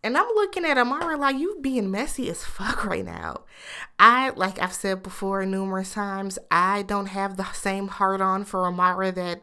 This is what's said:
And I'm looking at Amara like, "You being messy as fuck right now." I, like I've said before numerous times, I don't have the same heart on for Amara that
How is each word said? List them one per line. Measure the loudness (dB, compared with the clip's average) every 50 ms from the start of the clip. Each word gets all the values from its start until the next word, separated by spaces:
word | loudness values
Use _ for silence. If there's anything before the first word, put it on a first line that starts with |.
And | -4 0 0 0
I'm | 2 2 4
looking | 2 2 2 0 -2 0
at | 2 4 4
Amara | 4 2 0 -2 -2 -2 -2 0
like, | 2 0 2
"You | 2 -2 -2 -4 -2
being | -4 -2 0 0 0 0
messy | -2 -2 -2 -4 -4 -4 -4 -4
as | -4 -6 -6
fuck | -6 -6 -4 -4 -2 -2 -2 -2
right | -2 -2 -4 -4
now." | -6 -8 -8 -8 -8 -8 -8 -12 -14 -20 -20 -16 -14 -12 -12 -14 -14 6 _
I, | 8 10 10 6 2 0 0 0
like | -2 -2 0 -2
I've | -4 -4
said | -4 -4 -2 -2 -2 -2 -6
before | -12 -10 -6 -4 -2 -2 0 -2
numerous | -2 -2 -2 -2 -2 -2 -4 -4 -6 -6
times, | -6 -6 -4 -4 -6 -6 -6 -8 -10 -2 2
I | 4 4 4 4 2 0 0
don't | -2 -2 -2 -2 -4
have | -4 -4 -4 -4 -2
the | -4 -6 -6
same | -6 -4 -2 -2 -2 -2 -4 -6
heart | -2 0 2 2 2 2
on | 2 2 2 0 -2
for | -4 -2 0 0
Amara | 0 2 2 2 2 4 2 0 -2
that | -2 -2 -4 -4 -6 -6